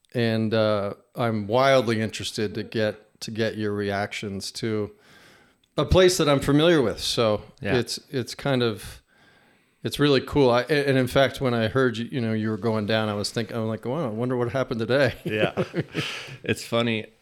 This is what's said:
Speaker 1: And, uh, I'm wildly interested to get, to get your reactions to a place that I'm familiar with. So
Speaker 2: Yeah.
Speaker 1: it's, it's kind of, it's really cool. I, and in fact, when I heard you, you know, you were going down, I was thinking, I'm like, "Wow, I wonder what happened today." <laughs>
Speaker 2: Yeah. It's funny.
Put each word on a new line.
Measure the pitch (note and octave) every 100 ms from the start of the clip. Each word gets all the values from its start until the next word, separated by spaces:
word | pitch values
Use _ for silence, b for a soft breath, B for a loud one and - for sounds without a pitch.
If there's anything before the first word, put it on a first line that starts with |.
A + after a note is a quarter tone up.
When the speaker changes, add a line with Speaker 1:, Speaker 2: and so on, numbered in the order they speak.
| _
Speaker 1:
And, | B2+ A#2 A2 A2
uh, | A2 G#2+ G#2+ G2+ - _ -
I'm | A#2 A2 G2+
wildly | A#2+ C3+ C3+ A2+ A2
interested | A2 - G2+ - G#2 A2
to |
get, | G#2+ A#2 G#2+ G2 - -
to | -
get | A2 A2+ G#2+
your | G#2+
reactions | G#2 G2+ G2 G#2 - G#2 G2 -
to | - A#2 G#2+ G2+ - b b b b b b _ -
a | D3
place | F3 F#3 F3+
that | D#3
I'm | C#3
familiar | C3+ C#3+ E3 E3
with. | A2+ F2
So | - - A2+ G#2 - -
Speaker 2:
Yeah. | G2+ G2
Speaker 1:
it's, | A2+ - -
it's | C3+ A2+ -
kind | C#3+ B2+
of, | A#2+ G2+ - - _ b b b b b b b
it's | A#2+ -
really | C#3+ C3+
cool. | B2+ D3 C3
I, | A#2
and | B2 D3 C#3 C3+
in | B2+
fact, | C#3 C3 -
when | C3+ A#2+
I | A2
heard | C3 C3 A2
you, | A#2
you | D3
know, | A2+
you | A2 A2
were | G#2+
going | A2+ A2 G#2
down, | A2 G#2+
I | G#2
was | G2+
thinking, | - A2+ A#2
I'm | A2
like, | A2
"Wow, | A#2 C#3 C#3+
I |
wonder | G#2+ B2 B2+
what | A#2+
happened | C3 B2+ A#2+
today." | A2 C3 C3 -
<laughs> | -
Speaker 2:
Yeah. | G#2+ G#2 - - F3+ - E3 B B B C3
It's | - A2+
funny. | - A#2 A#2+ A2+ G#2+ _